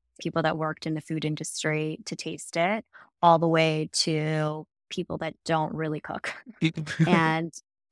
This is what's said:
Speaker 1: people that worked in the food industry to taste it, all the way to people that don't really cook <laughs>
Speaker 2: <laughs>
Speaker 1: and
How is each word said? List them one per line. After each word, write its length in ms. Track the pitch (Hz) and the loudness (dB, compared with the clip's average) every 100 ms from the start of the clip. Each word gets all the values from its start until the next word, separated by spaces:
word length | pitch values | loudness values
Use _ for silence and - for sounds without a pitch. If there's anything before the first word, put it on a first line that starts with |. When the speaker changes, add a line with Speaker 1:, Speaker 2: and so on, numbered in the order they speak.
| _ _ | _ _
Speaker 1:
people 220 | 170 165 | -4 0
that 140 | 156 165 | 0 0
worked 300 | 156 156 160 | -2 -4 -4
in 60 | 156 | -6
the 60 | |
food 240 | - 156 147 | -4 -4 -2
industry 760 | 151 - - 156 156 156 156 - | -4 -6 -4 -2 0 -2 -6 -10
to 100 | - | -10
taste 420 | - - - - | -10 -10 -8 -2
it, 280 | 175 220 - - - _ | 0 0 -6 -20 -20 _
all 180 | 170 165 | 6 6
the 100 | 165 | 6
way 400 | 160 160 156 156 | 4 4 2 -2
to 760 | - - 156 156 156 151 151 156 _ _ | -2 0 0 0 0 -2 -4 -10 _ _
people 280 | - 170 160 | -8 -6 -6
that 160 | 160 - - | -8 -10 0
don't 280 | 165 156 151 | 0 0 -2
really 240 | 160 151 | -2 -4
cook 320 | - - - - - - | -6 -8 -8 -12 -16 0
<laughs> 120 | 160 165 151 | 0 0 -6
Speaker 2:
<laughs> 180 | - 160 | 0 4
Speaker 1:
and 480 | 170 160 160 165 - _ _ _ | 6 4 2 -2 -8 _ _ _